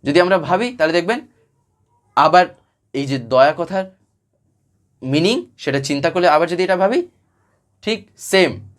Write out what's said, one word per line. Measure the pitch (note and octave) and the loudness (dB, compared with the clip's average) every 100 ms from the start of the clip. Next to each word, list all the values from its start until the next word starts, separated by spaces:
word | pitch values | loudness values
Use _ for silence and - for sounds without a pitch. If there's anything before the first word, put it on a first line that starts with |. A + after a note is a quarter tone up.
যদি | C3+ D3+ | 0 2
আমরা | F3+ F#3+ D3 | 2 0 0
ভাবি | F#3 B3 B3 | -2 -2 -2
তাহলে | D#3+ E3+ | 0 0
দেখবেন | E3+ B3 - _ _ _ _ _ _ _ _ - | -2 -6 -8 _ _ _ _ _ _ _ _ 0
আবার | D3+ F3+ F#3 - _ _ _ | 4 4 2 -4 _ _ _
এই | C3+ C#3 | -8 -6
যে | C3+ A#2 | -6 0
দয়া | B2+ C#3 D#3 | 4 4 2
কথার | E3 F#3+ F#3+ _ _ _ _ _ _ _ _ _ _ _ | -6 -6 -6 _ _ _ _ _ _ _ _ _ _ _
মিনিং | C3 C#3 F3+ C4 - _ | -4 0 0 -2 -6 _
সেটা | - C#3 C#3 | -6 -4 -4
চিন্তা | C#3+ E3 | -4 -2
করলে | F3 F3 D3+ | 0 2 2
আবার | E3+ | 0
যদি | F3 | -2
এটা | F#3 F#3 | -2 0
ভাবি | F#3+ C4 F4 _ _ _ _ _ _ _ | 0 -2 -4 _ _ _ _ _ _ _
ঠিক | - A3 - _ - | -6 -6 -8 _ -2
সেম | F#3+ E3+ G2+ - | 2 2 -2 -16